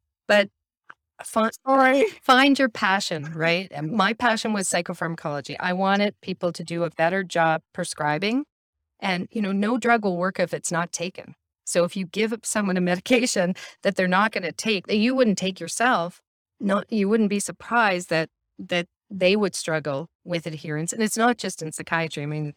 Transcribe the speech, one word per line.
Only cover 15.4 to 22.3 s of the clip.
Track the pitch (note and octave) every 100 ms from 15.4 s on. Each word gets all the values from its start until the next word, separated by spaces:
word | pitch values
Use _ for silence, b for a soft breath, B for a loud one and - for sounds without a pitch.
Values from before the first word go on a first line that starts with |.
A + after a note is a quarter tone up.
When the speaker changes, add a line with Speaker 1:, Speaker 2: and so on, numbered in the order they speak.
| F#3+ F#3+
Speaker 1:
yourself, | E3+ - A#3+ G3+ F3 - _ _ _ -
no, | G3 G3 -
you | A3 G3
wouldn't | A3+ G#3
be | G3+
surprised | - F3+ - A#3 G#3 F3+ F3+
that, | D#3+ D#3 _ _ -
that | F#3 F3 F3 _ _
they | F#3+ F#3 G#3
would | F#3+ -
struggle | - D#3 D3 C#3 E3+ _
with | F3+ E3+ E3
adherence. | D3+ D#3+ D3+ E3+
And | A3+
it's | G#3+ A3+
not | A#3+ A#3
just | F#3+ -
in | D#3
psychiatry. | - - E3 D#3+ D3+
I |
mean, | D3